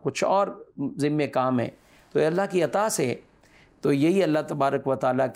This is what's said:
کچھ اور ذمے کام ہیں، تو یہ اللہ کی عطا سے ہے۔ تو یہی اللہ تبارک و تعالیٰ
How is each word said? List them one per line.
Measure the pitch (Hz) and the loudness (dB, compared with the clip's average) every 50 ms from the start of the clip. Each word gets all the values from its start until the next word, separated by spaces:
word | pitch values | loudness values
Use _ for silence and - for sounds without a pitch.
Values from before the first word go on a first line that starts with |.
کچھ | - 143 123 - - | -6 -6 -4 -2 0
اور | - 190 196 202 - - - - - _ - 143 135 - | 0 2 0 0 -2 -6 -12 -18 -18 _ -8 -8 -6 -4
ذمے | - 135 147 147 151 143 | -2 -2 0 0 0 -2
کام | 135 - 131 127 131 127 123 | 0 0 0 0 2 0 0
ہیں، | 117 131 - _ _ _ - - - _ | -2 -2 -8 _ _ _ -20 -20 -20 _
تو | - 147 | 0 0
یہ | 147 | 2
اللہ | 160 170 185 196 - | 2 2 0 -2 0
کی | 180 180 | 0 0
عطا | 160 147 - 196 214 226 | 0 2 0 0 0 0
سے | - - 147 | 0 -2 -2
ہے۔ | 120 113 - - _ _ _ _ _ _ - - _ _ _ | -2 -2 -6 -10 _ _ _ _ _ _ -20 -20 _ _ _
تو | - 143 | 0 0
یہی | 143 139 147 165 185 196 | 2 4 4 4 4 4
اللہ | 180 156 151 156 147 151 | 2 2 0 0 -2 -4
تبارک | 160 147 139 139 139 139 - | -2 0 0 0 0 0 0
و | 135 135 | -2 -2
تعالیٰ | 135 139 127 127 127 131 123 - | 0 0 0 2 2 0 -2 0